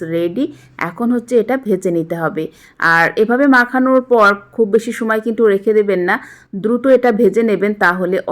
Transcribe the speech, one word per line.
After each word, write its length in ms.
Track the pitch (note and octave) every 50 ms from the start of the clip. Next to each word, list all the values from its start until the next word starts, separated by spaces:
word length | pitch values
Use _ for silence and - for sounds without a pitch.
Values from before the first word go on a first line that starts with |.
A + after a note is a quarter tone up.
| F3 D#3+ E3
রেডি। 300 | E3+ E3+ F3 F3 A#3+ D4 E4 - - - _ _ - D#3+ E3+
এখন 180 | F3 - A#3+ A#3 B3
হচ্ছে 200 | A#3+ A#3 - B3+ A#3 G#3
এটা 120 | A#3 B3+ C4 C4
ভেজে 240 | G#3 G3 F3+ F#3+ F#3 E3+ E3
নিতে 180 | E3 E3 F3 E3+ D#3+
হবে। 220 | D#3 - D#3 D#3 D#3 - _ - - _ - - E3 E3
আর 120 | E3 E3+ - - - A3
এভাবে 220 | A3 A#3+ B3+ C#4+ C#4 C4
মাখানোর 440 | B3 A#3+ B3 - B3+ B3+ C4 C4 C4 B3+ - A#3+
পর 160 | A3+ G#3 G3+ G3+ G3+ - - -
খুব 120 | - A3+ G3+ G3+
বেশি 180 | A3 A3 A#3+ A3+ -
সময় 220 | A#3 A3 A3 A3 A3
কিন্তু 160 | A#3 A3 A3 A#3 G#3+ G3
রেখে 180 | G3 G3 A3+ G#3+ G#3+
দেবেন 220 | G#3 G3+ F#3+ F3+ F3 F3+
না, 60 | G#3 C4 - - - - _ _ - G3 F#3+
দ্রুত 220 | G#3+ A#3+ A#3+ B3 C4+ C4
এটা 140 | B3 B3+ A#3+ A3 A3
ভেজে 220 | A#3+ F#3+ F#3 A3+ A3+ A3
নেবেন, 220 | G3+ F3+ G3 G#3 G#3 G#3 G3
তাহলে 320 | F3 F3+ F#3 F#3 F3 F#3+ - - -